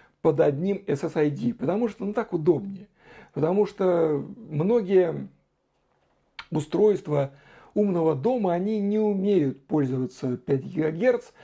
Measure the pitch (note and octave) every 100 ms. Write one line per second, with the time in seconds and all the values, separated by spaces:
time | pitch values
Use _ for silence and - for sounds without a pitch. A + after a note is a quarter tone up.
0 | _ _ E3 D3 D3+ C#3 F#3+ G3+ - C#3+
1 | D#3+ D#3+ D3+ A#2 A#2 - C#3+ G3+ A#3+ -
2 | G3 A3 A3 E3+ D#3 D3 G2 G2 G#3 _
3 | - - - D3 D3+ G3 G3+ - F#3 E3+
4 | D#3+ C#3+ C#3 - - D3+ F3+ A#3+ F#3 F#3+
5 | F3 C#3+ - _ _ _ _ _ _ _
6 | _ _ _ - - D#3+ D3 E3+ G#3 G3
7 | - D3 C3+ - - - - G#3 G#3 F3
8 | D#3+ C#3+ G#3+ B3+ F#3+ F3 G3 A3 G3+ G#3+
9 | G#3+ G3 G3+ F#3+ C#3 C3 - D3+ C3+ B2+
10 | B2+ - C3 B2 - C#3 - - D#3 D#3+
11 | B3 A#3+ - -